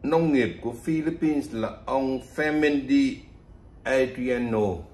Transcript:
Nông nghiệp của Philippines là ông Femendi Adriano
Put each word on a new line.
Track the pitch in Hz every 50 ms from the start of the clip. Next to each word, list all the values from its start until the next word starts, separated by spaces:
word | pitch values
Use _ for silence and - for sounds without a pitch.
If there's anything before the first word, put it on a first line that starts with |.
| -
Nông | 143 160 165 165 160 143
nghiệp | 131 117 87 85 -
của | - 117
Philippines | 123 - - 165 160 156 151 160 165 - 165 156 151 143 - - 120
là | 113 110 101 - - -
ông | - 127 135 135 131 131 127 - - -
Femendi | - 151 151 151 151 151 147 147 139 131 127 139 139 139 131 - - - - - - - - - - - - - - -
Adriano | - 131 131 131 127 - 135 123 127 123 120 120 117 113 110 107 98 90 82 82 -